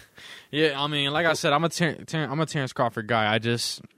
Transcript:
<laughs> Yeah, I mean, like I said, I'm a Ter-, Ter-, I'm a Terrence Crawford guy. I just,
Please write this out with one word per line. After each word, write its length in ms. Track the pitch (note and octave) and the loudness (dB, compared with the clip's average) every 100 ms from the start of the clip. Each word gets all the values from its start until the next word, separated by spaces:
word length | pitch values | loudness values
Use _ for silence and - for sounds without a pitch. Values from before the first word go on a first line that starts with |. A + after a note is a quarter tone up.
<laughs> 480 | - - - - - | -10 -20 -20 -20 -6
Yeah, 300 | C#3+ D#3 C#3 | 0 2 2
I 40 | D3 | -2
mean, 260 | D3 C#3+ | 0 0
like 140 | D3+ E3+ | 2 2
I 80 | |
said, 180 | D#3 D#3+ | 2 2
I'm 100 | C#3+ | 2
a 40 | E3 | 2
Ter-, 360 | - E3+ - | 0 -2 -2
Ter-, 200 | - D#3+ C#3 | -6 -4 -2
I'm 100 | C#3+ | -2
a 60 | D#3 | -2
Terrence 260 | D#3 B2+ | -2 -4
Crawford 340 | - A#2+ A#2 G#2+ | 0 0 0 0
guy. 240 | A#2 G#2+ | 2 4
I 60 | A2 | 2
just, 440 | A2+ A#2 - - - | 2 0 -2 -6 -14